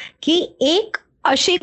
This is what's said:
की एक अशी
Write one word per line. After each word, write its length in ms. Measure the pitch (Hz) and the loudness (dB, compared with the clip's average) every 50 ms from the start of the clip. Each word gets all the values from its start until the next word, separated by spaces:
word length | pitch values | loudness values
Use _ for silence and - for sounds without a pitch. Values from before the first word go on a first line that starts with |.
| - - _ - | -20 -20 _ -6
की 340 | - - 330 359 - - - - | -2 0 0 0 0 -4 -4 -2
एक 360 | 262 285 330 392 440 427 - - _ _ _ _ - | 0 2 2 2 0 -2 -8 -12 _ _ _ _ 0
अशी 340 | - 277 262 - - 359 349 | 0 0 2 2 0 0 0